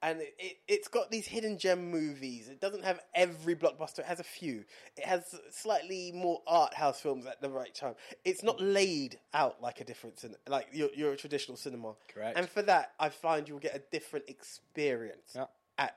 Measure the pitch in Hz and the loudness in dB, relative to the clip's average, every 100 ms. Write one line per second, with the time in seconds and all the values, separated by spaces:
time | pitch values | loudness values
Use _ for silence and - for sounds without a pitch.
0 | 160 165 147 - 185 175 - 208 208 - | -2 -2 -6 -10 -12 -8 0 0 2 -2
1 | 196 220 - 226 220 196 185 180 175 170 | 0 -4 -4 -4 -2 0 2 2 0 -2
2 | 156 139 131 120 113 135 196 202 185 180 | -2 -4 -8 -8 -12 -6 -6 -2 -2 -2
3 | - 175 180 160 165 160 170 135 156 - | -2 4 4 2 0 4 2 2 -6 -6
4 | 135 175 175 - 165 113 101 - - - | -6 -6 -8 -8 -6 -6 -8 -18 -18 -8
5 | 160 185 170 175 - - 220 190 170 190 | 0 0 -2 -14 -14 -6 0 0 0 -6
6 | 180 175 180 165 - 170 147 - 151 131 | -6 -2 0 0 6 6 6 4 2 2
7 | 151 127 127 - 139 131 120 - 139 113 | 0 -2 -4 -6 -4 -4 -6 -6 -6 -6
8 | - - 185 185 214 220 190 196 196 156 | -14 -4 -2 0 0 2 4 4 4 2
9 | 135 - _ - 131 - 120 - 113 117 | -4 -8 _ 4 4 2 -6 -8 -10 -12
10 | 117 - 120 101 - 139 - 151 147 139 | -14 -8 -8 -8 -2 -2 0 0 0 2
11 | 151 139 147 143 - 123 143 123 113 107 | 0 0 -2 -4 -4 -8 -10 -8 -10 -12
12 | - 104 110 160 175 208 208 175 127 - | -14 -6 -2 -2 -2 2 6 6 4 0
13 | 151 - 165 156 147 143 151 139 139 160 | -2 0 2 2 0 -6 -4 -6 -4 -6
14 | - 151 139 131 - - _ - 147 120 | -4 -8 -8 -14 -18 -18 _ 0 2 2
15 | 110 - - 127 131 _ _ - 135 | -4 -12 -12 -8 -8 _ _ -2 -2